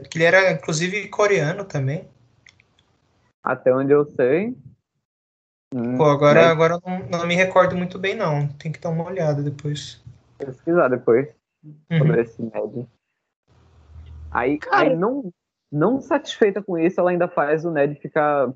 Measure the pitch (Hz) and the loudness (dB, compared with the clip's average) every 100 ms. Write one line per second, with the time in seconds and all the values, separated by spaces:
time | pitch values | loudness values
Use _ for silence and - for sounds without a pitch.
0 | - 165 165 185 190 165 - 160 175 208 | -10 0 4 4 2 0 -4 -4 -4 -6
1 | 202 - 208 190 151 190 196 147 131 160 | -8 -2 0 2 -2 -6 -8 -6 -4 -6
2 | - _ _ _ _ _ _ _ _ _ | -10 _ _ _ _ _ _ _ _ _
3 | _ _ _ _ - 131 - 127 135 147 | _ _ _ _ -4 0 2 2 4 2
4 | 147 - 123 156 220 254 - _ _ _ | 2 0 0 0 -2 -8 -16 _ _ _
5 | _ _ _ _ _ _ _ 127 117 127 | _ _ _ _ _ _ _ -6 -4 2
6 | 151 143 147 151 165 156 165 175 180 185 | 2 4 6 6 6 4 2 0 -6 -10
7 | 190 170 170 175 190 190 175 180 180 190 | -8 -6 -2 0 2 4 2 0 -6 -6
8 | 190 226 180 147 143 - 160 151 170 165 | -6 -4 -2 -2 -4 -6 -12 -10 -6 -6
9 | 165 190 156 143 147 - 147 147 - - | -6 -4 -2 -2 -4 -8 -8 -8 -12 -18
10 | - - _ - 139 127 - 170 135 127 | -20 -20 _ -14 -14 -10 0 2 2 2
11 | 123 117 143 - _ _ 151 151 _ 165 | 2 2 0 -10 _ _ -20 -20 _ 0
12 | 147 120 117 - 117 107 107 120 123 _ | 2 2 -2 -6 -10 -8 -8 -10 -14 _
13 | _ _ _ _ _ _ _ _ _ - | _ _ _ _ _ _ _ _ _ -20
14 | - - - - 262 302 508 403 339 165 | -20 -20 -8 -4 -2 -2 0 2 2 2
15 | 196 277 208 - _ _ _ 147 170 269 | 0 -2 -8 -14 _ _ _ 0 0 0
16 | - 285 - - 214 196 196 170 165 185 | -2 -4 -4 0 2 2 -4 0 0 2
17 | 180 175 175 - 147 156 170 156 143 147 | 0 0 -2 -2 0 -2 -2 0 0 -2
18 | 131 160 151 143 127 | -6 -2 0 0 -2